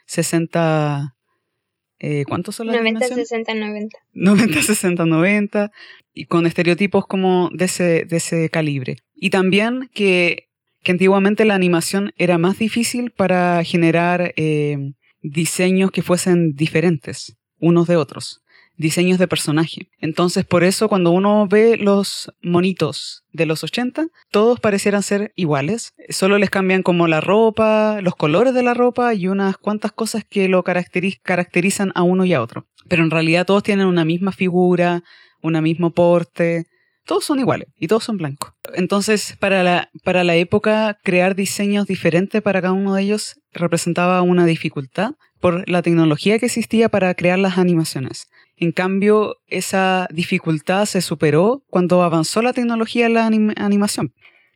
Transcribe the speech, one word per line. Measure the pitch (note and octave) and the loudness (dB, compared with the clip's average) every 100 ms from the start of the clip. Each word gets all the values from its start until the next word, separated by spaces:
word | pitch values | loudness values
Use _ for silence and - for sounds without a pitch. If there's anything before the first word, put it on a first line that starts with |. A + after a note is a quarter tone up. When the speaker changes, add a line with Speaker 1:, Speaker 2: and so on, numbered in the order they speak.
| - | -8
Speaker 1:
sesenta, | - D#3+ E3 E3 E3+ E3 D#3 D3 C#3+ C#3+ - _ _ _ _ _ _ _ _ | -6 -2 -2 -2 0 0 0 0 -4 -8 -12 _ _ _ _ _ _ _ _
eh, | - D3 C#3 | -6 -4 -4
¿cuántos | E3 F#3 G#3 | -4 -6 -8
son | A3+ | -4
las | A#3+ | -2
Speaker 2:
Noventa, | A3+ A3 | -2 -2
Speaker 1:
animaciones? | B3 B3 A#3 | -4 -4 -6
Speaker 2:
sesenta, | A3+ A3+ | -6 -6
noventa. | A3 G#3+ G#3 G#3+ - _ | -6 -6 -8 -10 -14 _
Speaker 1:
Noventa, | - F#3 G3+ A3 G3+ | -2 2 4 2 0
sesenta, | - G#3+ F#3+ F3 E3 | -2 -2 -2 0 0
noventa, | D#3+ F#3 G#3 G3+ G#3 G#3 - - - _ | 2 2 0 0 -2 -4 -8 -20 -20 _
y | - D3+ | -18 -4
con | E3+ E3+ | 0 0
estereotipos | E3+ E3+ F3 G3+ G3 - | 0 0 0 0 0 -2
como | F#3+ F#3 F3+ F3 | -2 2 2 0
de | D#3 F#3 | -2 -4
ese, | - F3+ E3 | 0 0 0
de | - E3 | 0 -4
ese | - E3+ D#3+ | -2 -2 -2
calibre. | E3 D3+ C#3 B2+ C#3+ _ _ | -2 -2 -4 -6 -10 _ _
Y | F#3 | -2
también | F#3+ F#3 G3 A3 B3+ C4 | 0 2 2 0 -2 -8
que, | - G3 F3+ F3 - - _ _ _ | -2 0 2 0 -2 -10 _ _ _
que | - | -2
antiguamente | F3+ F#3+ G3 G3 G#3+ | 2 4 4 4 2
la | A3 | 2
animación | G3 F3+ E3+ E3+ G3 G3+ - | 2 2 0 0 -4 -4 -2
era | E3+ E3+ | 0 2
más | F3 G3 | 0 0
difícil | A3 A#3 A#3 B3 B3 | -2 -2 -4 -4 -6
para | - F#3 F3+ F3 F3 | -2 0 2 2 0
generar, | E3 F3 E3 E3 F3 F3 E3+ - | 0 0 2 2 0 0 -2 -4
eh, | D#3 D3+ D3 C#3+ C#3 - _ _ | -2 0 -2 -4 -6 -12 _ _
diseños | D#3+ D3 D#3+ - F#3 F#3 F#3+ | -8 -4 -4 0 0 2 2
que | - | 0
fuesen | - F3 F#3 F3 E3 | -2 0 2 2 2
diferentes | C#3+ D#3+ D#3+ F3 D#3 - - - - _ _ | 0 -2 0 0 0 -4 -14 -16 -20 _ _
unos | E3 E3+ E3+ | 2 2 2
de | E3+ | 0
otros, | C#3+ - - - _ _ _ - | 0 -6 -14 -16 _ _ _ -6
diseños | D#3 F3 F3+ F#3 | -4 0 2 2
de | F3+ | 2
personaje. | D3+ - D3+ E3 - - _ | 0 0 0 0 -4 -18 _
Entonces, | D#3 E3 F3 F#3+ | -6 0 0 0
por | - F3 | 0 2
eso, | F3 F#3+ G#3+ | 2 2 0
cuando | G3 E3+ | 2 2
uno | F3+ G3+ G#3 G3+ | 2 4 2 4
ve | G#3 A3+ A3+ | 4 4 4
los | G3+ G3+ G3 - - - | 2 0 0 -6 -14 -12
monitos | F3 F3 F#3 F3 D#3 - - - _ | -2 0 0 -2 -4 -6 -12 -16 _
de | D3+ D#3+ | -4 -2
los | D#3+ | -4
ochenta, | D#3 - B3 - D#4+ - _ | -6 -6 -4 -4 -6 -8 _
todos | G#3 A3+ A#3+ | 2 2 2
parecieran | A3 G3 G#3 G3+ | 0 0 0 -2
ser | - G3+ G#3+ - | -2 -4 -4 -4
iguales. | E3 D3 C#3+ A#3 - - - | -2 -2 -2 -6 -10 -18 -12
Solo | - F#3+ G#3 | -2 2 2
les | G3 | 2
cambian | G3 F#3 F#3+ | 0 0 0
como | F#3 F3 E3+ | 2 2 2
la | D#3 | 2
ropa, | D#3 G#3 A3+ G#3+ A3 G#3+ G#3+ G#3+ | 2 4 4 2 2 2 0 0
los | F3+ - | -4 -2
colores | D3+ E3+ C4 | 0 2 2
de | B3+ | 2
la | B3 | 0
ropa | A#3+ B3 B3 A#3+ | 2 0 2 0
y | G#3+ F3+ | 0 -2
unas | G3 G3 F#3+ | 0 -2 -2
cuantas | - G#3+ G#3+ | -4 -4 -4
cosas | - A3 A3 | -6 -6 -6
que | - G3+ F#3+ | -6 -2 2
lo | F#3 | 2
caracteri-, | F3+ F3+ F3 F#3+ F#3+ - | 0 -2 -4 -4 -4 -4
caracterizan | - F3 F3+ F3+ F#3 - G3 | -4 -4 -2 -2 -2 -2 -2
a | G3 | 0
uno | F3 F#3 F#3 | 2 2 2
y | |
a | D3+ | 0
otro. | A2+ - - _ - | -2 -8 -18 _ -4
Pero | E3+ | 0
en | E3 | 2
realidad | E3 D#3+ E3+ F3+ | 0 2 2 2
todos | G3+ | 2
tienen | G3+ G3+ F#3+ | 2 0 2
una | F3 | 2
misma | D#3+ F3 G3 | 0 0 -4
figura, | - F#3 F3 F3+ F3 F3 F3 - - _ _ | -2 -2 2 2 2 2 -2 -6 -20 _ _
un | D#3+ E3 | -4 -2
mismo | D#3+ D#3+ E3+ | 0 0 0
porte. | E3 F3 F3 E3 - E3+ E3+ E3 _ _ _ - | 2 4 2 0 -2 -2 -2 -6 _ _ _ -4
Todos | F4 | -4
son | - C#4 | -2 -2
iguales | G#3 - - _ | -2 -2 -6 _
y | D#3+ | -2
todos | A3 | -2
son | - G3+ | -2 -6
blancos. | D3+ C#3+ - _ - | -6 -8 -12 _ -10
Entonces, | - F3+ G3+ G3+ G#3+ - - | -6 -2 0 0 -2 -2 -4
para | G3 F#3+ | 0 2
la, | F3+ F3 - - | 2 0 -2 -8
para | - F3+ | -2 0
la | F3 E3 | 2 2
época, | F3 G#3 G#3+ G#3+ A3 G#3 | 2 0 2 0 0 -4
crear | G3+ F3+ F#3 | -2 2 2
diseños | F#3+ F#3+ - G3+ G3+ G3+ | 0 -4 -2 -2 0 -2
diferentes | F#3 F3 D#3+ F#3+ A3 | -2 0 0 0 -2
para | G#3 F#3+ | 0 0
cada | F3+ | 0
uno | F#3+ G3 | 0 0
de | G3 | 0
ellos | G3 G#3 - - _ | 0 -2 -6 -16 _
representaba | - E3+ E3+ F3 E3+ F3+ F3+ | -4 -2 -2 -2 0 2 2
una | F3+ F3+ E3+ | 4 4 4
dificultad | E3 D#3+ D3 C3 - A3 - _ _ | 2 -4 -8 -8 -6 -6 -8 _ _
por | F3+ E3+ - | -2 0 -2
la | F3 | -2
tecnología | E3+ E3 D#3+ D3+ G3 A3 | 2 4 4 2 0 0
que | A#3+ | 0
existía | A#3 - A3+ A3+ | -4 -2 2 2
para | G3+ F#3 | 2 0
crear | F3 F3 F#3 | 0 0 2
las | G3 F#3 | 0 2
animaciones. | F3+ E3 D#3+ C#3 C3 - - _ _ _ | 2 2 0 -6 -8 -12 -18 _ _ _
En | E3+ | -4
cambio, | E3+ F#3 G3 G#3 G#3+ G#3 - _ | -2 -2 0 2 2 0 -6 _
esa | F#3 - F#3+ F#3 F#3 F3+ | -8 -2 0 0 0 -2
dificultad | D#3+ F3 F#3 E3 D#3 - F#3+ G#3 | -6 -2 -2 -2 -4 -2 0 0
se | F#3+ | -2
superó | - D#3+ D#3 D3+ G3+ C4+ - | -4 0 2 4 2 0 -2
cuando | F3+ F3+ F3+ | -2 2 2
avanzó | F3 E3 D#3+ A3 | 4 2 0 0
la | A#3+ | 0
tecnología | B3 A#3 A3+ A3+ A#3+ | 0 -2 -2 -2 0
en | A#3 | 2
la | A3+ A3+ | 2 2
anim-, | A3 G#3+ - | 2 0 0
animación. | G3+ G3+ G3+ - E3+ - _ _ _ | 0 0 0 -2 -6 -10 _ _ _